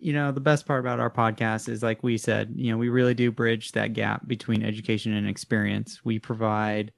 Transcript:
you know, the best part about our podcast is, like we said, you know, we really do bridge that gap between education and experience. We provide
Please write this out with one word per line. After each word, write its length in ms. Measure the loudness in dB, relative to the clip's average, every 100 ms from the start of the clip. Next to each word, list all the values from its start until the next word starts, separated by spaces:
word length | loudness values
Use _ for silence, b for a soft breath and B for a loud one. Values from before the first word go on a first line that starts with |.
you 120 | -2
know, 200 | 0 0
the 80 | 2
best 260 | 4 4 4
part 140 | -2
about 180 | 0 0
our 120 | 0
podcast 580 | 2 2 2 0 0 -4
is, 140 | -2
like 200 | -2 0
we 160 | 0 0
said, 340 | 0 0 -2 -4
you 160 | -2
know, 60 | 0
we 100 | 2
really 260 | 4 4
do 160 | 4 2
bridge 420 | 2 0 0 -2
that 200 | -2 -2
gap 340 | -2 -2 -2 -4
between 380 | -6 -2 0
education 480 | 0 -4 -2 -2 0
and 160 | -2 -2
experience. 720 | -4 -2 0 2 -2 -6 -8
We 140 | -4 -4
provide 720 | -4 -2 0 0 0 -2 -4